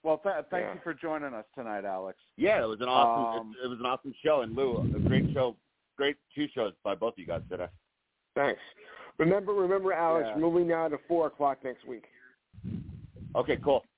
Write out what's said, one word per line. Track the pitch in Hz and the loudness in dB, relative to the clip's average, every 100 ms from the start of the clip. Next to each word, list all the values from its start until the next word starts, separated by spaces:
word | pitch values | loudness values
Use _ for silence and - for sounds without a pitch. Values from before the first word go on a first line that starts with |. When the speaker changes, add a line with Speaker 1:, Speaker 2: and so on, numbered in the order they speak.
Speaker 1:
Well, | 156 156 | 2 0
th-, | 196 175 143 | 0 -2 -4
thank | 180 180 | -6 -4
Speaker 2:
Yeah. | |
Speaker 1:
you | 180 | -8
for | 170 | -8
joining | 151 165 156 143 | -8 -6 -4 -6
us | 117 110 | -10 -12
tonight, | - 113 104 | -12 -8 -6
Alex. | 98 95 95 - _ - | -4 -6 -8 -12 _ 0
Speaker 3:
Yeah, | 180 208 | 2 2
it | 117 | 0
was | 107 | -2
an | 123 | 2
awesome, | 127 117 117 117 113 | 6 6 4 0 -4
Speaker 1:
Um, | 110 113 | -8 -8
Speaker 3:
it, | 127 | -8
it | |
was | 120 | -4
an | 123 | -4
awesome | 131 139 117 | -4 -6 -2
show, | 156 151 | 2 2
and | 113 | 2
Lou, | 113 135 120 - | -2 0 0 0
a | - - | 2 2
great | 127 - | 4 2
show, | 135 127 113 _ _ _ - | 2 0 -2 _ _ _ -2
great | 143 147 _ | -2 -2 _
two | - 147 | -6 -6
shows | - 107 90 | -2 -4 -2
by | 104 | -4
both | 95 95 | 0 -2
of | 95 | -4
you | 87 | -8
guys | 82 82 | -6 -6
today. | 90 87 - _ _ _ _ _ - | -8 -8 -10 _ _ _ _ _ 0
Speaker 2:
Thanks. | 143 101 - - - - - - | 0 0 -10 -20 -20 -20 -18 2
Remember, | 160 196 196 | 4 4 2
remember, | 202 180 196 190 | 2 2 2 2
Alex, | 165 165 165 113 | 2 4 2 2
Speaker 1:
Yeah. | 107 | 2
Speaker 2:
moving | 165 175 175 | 2 4 2
now | 165 160 | 2 0
to | 147 - | -2 0
four | 170 151 | 2 2
o'clock | - 143 135 | 2 0 0
next | 135 120 - | -6 -10 -12
week. | 117 - _ - _ _ - - - - - - - - | -14 -14 _ -20 _ _ -14 -8 -8 -10 -14 -18 -16 -6
Speaker 3:
Okay, | - 127 123 | -4 -2 -2
cool. | 147 127 - | 2 2 0